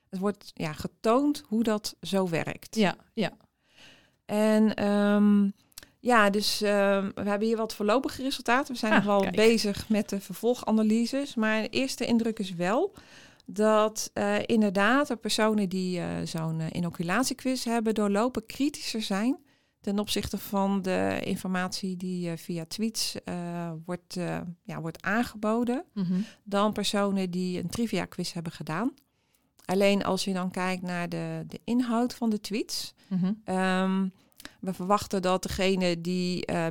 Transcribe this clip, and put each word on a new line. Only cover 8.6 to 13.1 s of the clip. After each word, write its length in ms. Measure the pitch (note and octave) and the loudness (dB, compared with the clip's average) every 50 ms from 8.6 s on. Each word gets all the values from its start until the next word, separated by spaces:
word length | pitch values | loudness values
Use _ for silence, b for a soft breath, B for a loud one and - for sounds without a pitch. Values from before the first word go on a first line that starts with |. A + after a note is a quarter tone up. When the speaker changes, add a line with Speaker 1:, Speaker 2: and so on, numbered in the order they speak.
| D4 - B3+ | 2 0 -4
Speaker 1:
We 60 | A#3 | -4
zijn 140 | - G#3+ G#3+ | 0 4 4
Speaker 2:
Ah, 60 | C4+ | 4
Speaker 1:
nog 80 | G3 | 4
wel 140 | G3 G3+ G3+ | 4 4 4
Speaker 2:
kijk. 160 | G3 F#3+ F3 | 4 2 4
Speaker 1:
bezig 520 | G3 G#3+ A3+ A#3 A3 - G#3 G3 - - - | 4 6 6 6 4 2 0 -2 -4 -2 0
met 200 | A3 G#3 A3+ - | 0 0 0 0
de 120 | - G3 | -4 -6
vervolganalyses. 1120 | - - F3+ - - A#3 B3 - - - A3 A3 A3 G#3+ G#3+ A#3 A#3+ A3+ - C4+ C#4+ C#4+ - | -6 -8 -10 -2 0 0 0 0 0 2 2 4 4 4 4 4 2 0 0 -2 -4 -4 -2
Maar 280 | A3+ G#3+ G#3+ G#3+ A3 G#3+ | -2 0 2 2 0 -2
de 60 | - | -2
eerste 380 | - - C4 C4+ - - A#3+ | -2 -2 -2 -2 -2 -4 0
indruk 320 | - A#3+ A3+ A3+ A3+ A3 - | 2 2 2 2 0 -2 -4
is 160 | G3+ F#3 F#3+ | -6 -6 -4
wel 400 | E3 F3 F3+ G#3 C4+ F4+ G4+ B B B B | -2 -2 0 2 2 0 -2 B B B B